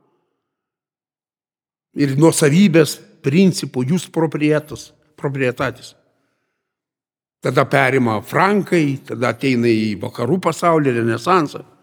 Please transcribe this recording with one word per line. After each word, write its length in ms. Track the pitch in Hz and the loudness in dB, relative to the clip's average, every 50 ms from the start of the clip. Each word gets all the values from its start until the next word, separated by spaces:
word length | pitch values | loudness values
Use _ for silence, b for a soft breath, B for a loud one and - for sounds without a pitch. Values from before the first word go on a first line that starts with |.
| _ _ _ _ _ _ _ _ _ _ _ _ _ _ _ _ _ _ _ _ _ _ _ _ _ _ _ _ _ _ _ _ _ _ _ _ _ _ - | _ _ _ _ _ _ _ _ _ _ _ _ _ _ _ _ _ _ _ _ _ _ _ _ _ _ _ _ _ _ _ _ _ _ _ _ _ _ -6
Ir 160 | - 143 135 131 | -4 -2 -2 0
nuosavybės 840 | 139 160 165 - - 165 139 147 180 208 185 151 165 147 - - - - - _ _ - | 2 2 2 4 2 2 2 4 4 4 6 6 4 2 2 -2 -10 -18 -20 _ _ -4
principų, 580 | 139 139 185 196 185 - - - 139 - 127 127 131 | 0 2 4 4 4 2 0 -6 -6 -4 -4 -2 -2
jus 160 | 180 180 - | -2 -2 -4
proprietas, 840 | - - 160 165 156 - 151 151 151 151 147 151 - 117 - - - _ _ _ _ _ - | -4 -4 -2 -2 -2 -2 -2 0 0 0 0 -2 -6 -14 -16 -18 -20 _ _ _ _ _ -8
proprietatis. 760 | - 143 135 135 131 123 117 - 139 123 113 - - - - _ _ _ _ _ _ _ _ _ _ _ _ _ _ _ _ _ _ _ _ _ _ _ _ _ _ _ _ _ - | -8 -6 -4 -2 -2 -2 -2 -4 -6 -6 -8 -10 -16 -20 -20 _ _ _ _ _ _ _ _ _ _ _ _ _ _ _ _ _ _ _ _ _ _ _ _ _ _ _ _ _ -6
Tada 200 | 135 127 143 135 | -2 0 0 0
perima 540 | - 139 139 135 131 131 135 120 117 107 104 | 0 2 2 2 2 2 2 0 0 -2 -4
frankai, 760 | - - 135 147 175 196 208 202 165 - 185 170 151 139 131 120 - - | -6 -4 -2 0 2 2 2 0 0 0 0 0 0 0 -2 -6 -8 -10
tada 240 | 117 113 123 120 | -8 -4 -4 -4
ateina 340 | 113 - 139 135 127 120 117 | -2 -2 0 0 2 2 2
į 300 | 120 110 110 110 107 101 90 | 2 2 2 0 -2 -4 -6
vakarų 400 | 98 - - - 120 120 175 185 - | -8 -10 -8 -6 -4 -2 -2 -2 -2
pasaulį, 480 | 170 156 - 180 170 165 160 147 135 120 117 | -2 -2 -2 0 2 2 2 2 0 0 0
renesansą. 640 | 113 117 117 123 120 175 185 180 151 139 - - - - _ _ | 0 -2 -2 -2 0 0 0 0 0 -2 -6 -12 -18 -20 _ _